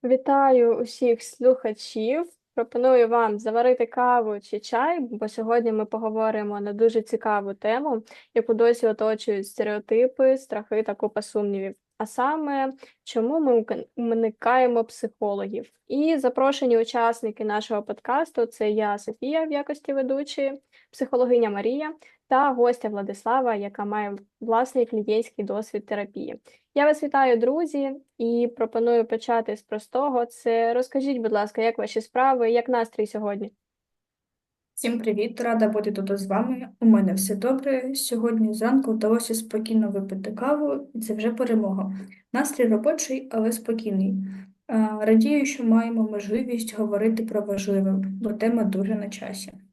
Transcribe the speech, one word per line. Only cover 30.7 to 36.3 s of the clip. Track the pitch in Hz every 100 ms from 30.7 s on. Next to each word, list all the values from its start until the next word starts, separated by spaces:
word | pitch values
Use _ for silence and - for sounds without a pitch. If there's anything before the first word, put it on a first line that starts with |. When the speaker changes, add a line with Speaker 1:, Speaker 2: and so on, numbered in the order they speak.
Speaker 1:
розкажіть, | 240 254 269 277 262
будь | 226
ласка, | 208 208 220
як | 226 226
ваші | 214 -
справи, | 220 247 262 262 226
як | 233 240
настрій | 247 226 - 214
сьогодні? | 214 214 202 202 _ _ _ _ _ _ _ _ _ _ _ _
Speaker 2:
Всім | - 233 233
привіт, | 220 202 226 -
рада | 233 226 214
бути | 220 214
тут | 196 196 196
з |
вами. | -